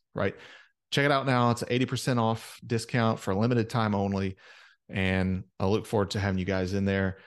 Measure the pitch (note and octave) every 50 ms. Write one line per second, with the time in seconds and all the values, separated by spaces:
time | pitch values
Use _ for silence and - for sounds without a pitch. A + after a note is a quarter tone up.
0 | _ _ - G2+ G2 G2+ - - - - - - - _ _ _ _ - - D3
1 | C#3 C#3+ C#3+ C3+ C3 C3+ B2+ B2 A#2+ A#2+ A#2 - - - B2 B2 B2+ A#2+ C3 A#2+
2 | - C#3+ B2+ A#2+ A2+ A2+ A2+ A2 - - - - - A2+ A#2+ A2 A2+ - - B2
3 | A2+ A2+ A2+ A#2 - G2+ F#2+ G2 A2+ B2 B2+ A#2+ G#2+ A2+ - A#2+ A2 G#2+ G#2 G2+
4 | G2 G2 G2 F#2+ G2 F#2+ F#2 _ - - - - - - _ _ _ - - G#2
5 | F#2+ F#2 F#2 F#2+ F#2 F#2 F#2 F#2 - _ _ - G2+ F#2+ G#2 A2 G#2+ - - G#2+
6 | G2+ F#2 - G#2+ F#2+ G2+ F#2+ F#2 F2+ F#2+ F#2+ F#2+ F#2 F2+ G2 G2 G2 G2 G2 G2
7 | F#2+ F#2+ F#2 - -